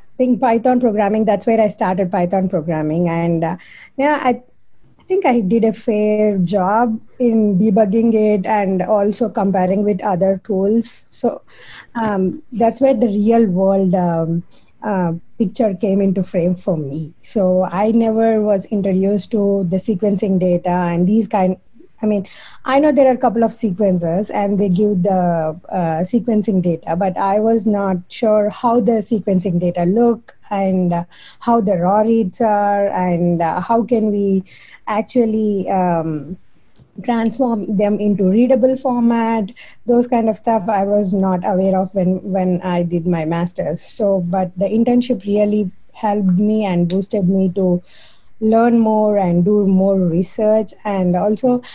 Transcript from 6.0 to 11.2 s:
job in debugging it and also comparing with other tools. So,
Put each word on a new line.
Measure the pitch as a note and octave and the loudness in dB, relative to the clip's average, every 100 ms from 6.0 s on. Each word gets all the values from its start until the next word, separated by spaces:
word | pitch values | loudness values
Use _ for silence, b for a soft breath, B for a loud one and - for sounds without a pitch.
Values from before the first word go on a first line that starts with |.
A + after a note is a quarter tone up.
| G#3+ G#3+ G#3+ G3 | 0 2 0 0
job | F3 G3 F#3 A3 A#3+ A3 - - | 0 0 2 2 0 -2 -10 -2
in | B3 A3 G#3 F#3 | 0 2 2 2
debugging | A3 G3+ G#3 A3+ A3+ | 2 2 2 2 2
it | A3 G#3+ G#3 G3+ | 2 2 0 0
and | G#3+ F#3+ F#3+ | -2 0 -2
also | - G#3 G3+ G#3 A#3 | 0 0 0 0 -2
comparing | - G3 F#3+ F#3 G3 | 0 0 0 0 0
with | G#3 F#3+ | 0 -2
other | G#3+ F3+ F#3+ F#3+ | -2 0 0 0
tools. | - F#3+ G3 A3+ A3+ - - | -2 -2 0 0 -2 -10 -18
So, | - | -6